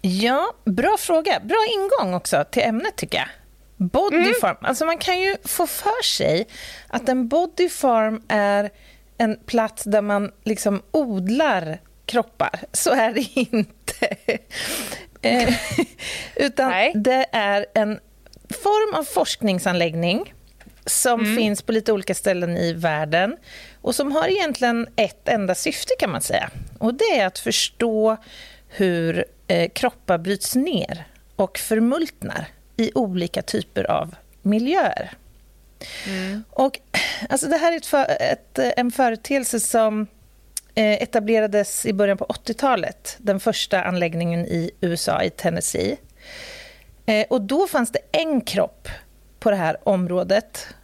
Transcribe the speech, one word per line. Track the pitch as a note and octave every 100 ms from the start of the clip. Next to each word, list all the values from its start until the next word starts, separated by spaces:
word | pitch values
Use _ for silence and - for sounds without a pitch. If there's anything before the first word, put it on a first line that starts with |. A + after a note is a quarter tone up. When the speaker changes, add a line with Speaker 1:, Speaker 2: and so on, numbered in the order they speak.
Speaker 1:
Ja, | F#3+ F#3 A#3 C4+ G4 -
bra | A3+ F#3 E4 G#4+
fråga. | - E4 E4 -
Bra | G#3+ A4 A4
ingång | G#4 G4 C5+ F#3+
också | F3+ - D3 D3
till | B3
ämnet, | A3+ A3 G4
tycker | - - -
jag. | C3 - - _ _ -
Body | F3+ C4 G4+ D#4+
Speaker 2:
Mm. | F4+ A#4+
Speaker 1:
Farm. | G3 -
Alltså, | - B3+
man | D#4+ E4
kan | - F#4
ju | F#4+ G4
få | - - E4+
för | - G4+ A#4+
sig | - - C#3 E3 A3+ - - - -
att | A#3+ A#3+
en | B3+ A#3
Body | D4+ F4 - F4+
Farm | - C4+ A3+ A3 A3 -
är | G#3+ G3+ G3+ G#3 - - - - -
en | A3+ -
plats | - A#3 A3 -
där | G#3 G#3
man | G#3 G3+ G3+ _
liksom | A3 G#3 G#3 G3 -
odlar | D#4 C4 F#3+ F#3 B3 D#4 G3 D#3+ D#3+ - _
kroppar. | - A#3 A3 _ - - -
Så | - E4+
är | C4 A3+
det | A3 A#3
inte. | C4+ A#3+ A3+ - - - - A#3 - - A3+ _ - - D#4+ A3 - - -
Eh, | A#3 B3 A#3+ A#3+ - - -
<laughs> | - - - -
utan | - C#4 - C4
Speaker 2:
Nej. | F#3 B3
Speaker 1:
det | A3 A3 C4 C4
är | A3+ G3+ G3+ G3+
en | A3+ G#3+ G#3+ _ _ - - -
form | - G4+ G#4+ G#4+ D#4+
av |
forskningsanläggning | D4 - - - G#3+ F#3 G3 F3+ E3+ E3 F3 G#3+ G4+ - - _ - -
som | - - B3+ A#3
Speaker 2:
Mm. | G#3+ A#3
Speaker 1:
finns | G#3+ G#3
på | -
lite | A3 A3
olika | G#3 -
ställen | F#3 G3+ F3+ F3 F3
i | E3+
världen | E3 E3 D3+ D3+ E3 G3 E4 - - - -
och | -
som | B3 C#4+
har | D4 E4
egentligen | G4 E4 A#3+ A#3+ A#3 A#3
ett | - G#3 - -
enda | A#3 F#3+
syfte, | F3+ - - - B4+
kan | B3
man | D3+
säga. | - - - - - -
Och | A3
det | B3+ A4 D4
är | F#3
att | -
förstå | A3+ - - _ A#3 A3 A3 A3 - - - - -
hur, | - F#3+ E3+ E3 E3+ - - -
eh, | F3 E3+
kroppar | - B3 - - F3
bryts | F3 G3+ -
ner | B3 D#4 A3+ - E3+ - - _
och | - F#3+ -
förmultnar | - A3 A#3 D4+ D#4+ - G#3 - D#3 - _ -
i | A3
olika | - G#3+ F3+ F3 -
typer | - A3 - - -
av | D#3 D#3 - _ _
miljöer. | G3 G#3+ B3 F#4 A#3 - - - - - _ _ _ _ - - G3
Speaker 2:
Mm. | F#3+ F#3+ G#3 A3
Speaker 1:
Och, | - C4+ - _ - - - -
alltså, | C4+ D4+
det | D#4
här | E4+
är | E4
ett |
för-, | - C#4+ C4 -
ett, | A#2+ - _ - B3+ -
en | B3
företeelse | B3+ B3+ A3+ - C#4 B3+ A#3
som, | - A3+ A3 G#3+ G#3+ _ - - - - _
eh, | - G#3+ G#3
etablerades | A#3 A#3 G#3 A3+ G#3+ G#3 G3 -
i | A#3
början | G3 G3+ G3
på |
åttiotalet, | - - - A3 C#4 A3+ - - - -
den | G#3 G3
första | A3+ - - F#3+
anläggningen | F3+ F3+ E3+ E3 E3+ E3+
i | E3+ E3+ E3+ -
U | F3+
S | E3+ -
A, | -
i | -
Tennessee. | - F3 E3+ E3 - F#3+ C#4+ - _ - - - - - - - -
Eh, | - G#3+ -
och | B3+
då | G3 C#4+ -
fanns | C#4+ A#3
det | - -
en | C4 D#4+ C#4
kropp | - G3 - - - - - _ - _
på | A3+
det | G3
här | D#3+ - -
området. | F#3+ F3+ F3+ F3+ G3+ - - - -